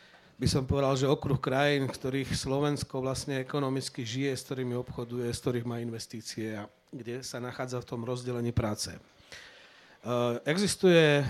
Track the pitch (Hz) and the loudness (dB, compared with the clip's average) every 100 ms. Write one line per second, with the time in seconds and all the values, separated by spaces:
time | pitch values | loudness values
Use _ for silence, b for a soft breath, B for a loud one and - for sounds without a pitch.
0 | B B B B 127 147 131 139 135 135 | B B B B 2 2 2 2 4 4
1 | 135 151 143 135 - 131 143 143 135 - | 4 2 2 0 2 4 4 4 0 -4
2 | 131 135 131 - 131 135 147 143 - 135 | -4 -4 -2 -4 0 0 2 0 -4 -4
3 | 131 127 - 135 127 147 135 135 131 - | -2 -4 -4 -4 -2 -2 -2 -2 -4 -8
4 | 117 127 139 127 - 131 123 120 123 - | -6 -2 -2 -4 -6 -6 -4 -4 -6 -8
5 | 120 120 120 117 139 120 117 117 117 113 | -6 -4 -4 -2 -2 -2 -2 -6 -6 -8
6 | - 113 - - 110 107 104 _ - 143 | -10 -12 -10 -8 -6 -6 -10 _ -16 -12
7 | 113 123 131 127 123 - 127 123 120 120 | -8 -8 -8 -8 -8 -6 -4 -4 -6 -6
8 | 117 123 123 120 117 - 110 104 - - | -4 -4 -2 -2 0 0 0 -2 -6 -10
9 | - _ B B B B B B B B | -18 _ B B B B B B B B
10 | 110 120 120 120 - 170 202 - 185 170 | -2 0 2 0 -2 0 0 4 8 10
11 | 156 143 135 | 8 6 2